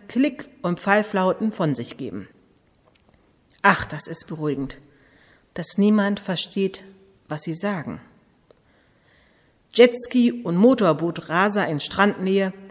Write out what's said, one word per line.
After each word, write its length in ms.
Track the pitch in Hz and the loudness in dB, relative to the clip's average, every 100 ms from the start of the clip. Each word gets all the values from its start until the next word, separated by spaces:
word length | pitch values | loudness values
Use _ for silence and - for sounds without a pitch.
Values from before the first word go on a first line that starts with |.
| - | -8
Klick- 400 | 240 269 247 - _ | -2 0 -2 -16 _
und 200 | 180 175 | -6 -4
Pfeiflauten 720 | - 202 208 196 185 - 220 | 2 2 2 0 0 0 -4
von 200 | 208 160 | -2 -2
sich 220 | 120 117 - | -2 -6 -10
geben. 320 | 123 95 90 _ _ _ _ _ _ _ _ _ _ _ _ _ | -12 -12 -14 _ _ _ _ _ _ _ _ _ _ _ _ _
Ach, 240 | 202 185 - | 2 2 -2
das 220 | 151 - | -8 -8
ist 200 | 165 - | -10 -10
beruhigend, 500 | 160 151 135 139 - - _ _ _ _ _ _ | -6 -4 -4 -6 -12 -20 _ _ _ _ _ _
dass 240 | - 165 - | -10 -6 0
niemand 420 | 202 214 202 202 | 2 4 2 -2
versteht, 640 | - 175 - - 190 - - - _ _ - | -6 -6 -6 -4 -4 -4 -18 -20 _ _ -12
was 140 | 151 | -8
sie 120 | - 160 | -8 -6
sagen. 460 | 202 185 - - - _ _ _ _ _ _ _ _ _ _ _ _ _ _ _ _ | -6 -6 -8 -12 -16 _ _ _ _ _ _ _ _ _ _ _ _ _ _ _ _
Jetski 600 | - 240 240 - 254 240 | 6 6 6 0 4 2
und 260 | 240 233 170 | 0 -2 4
Motorboot 720 | 233 247 190 147 165 170 - | 6 6 2 2 -2 -6 -4
Raser 380 | 165 202 202 156 | 0 2 0 -2
in 120 | 147 | -2
Strandnähe, 720 | - - 202 - 185 196 190 - - | -4 2 2 2 -2 0 -2 -6 -18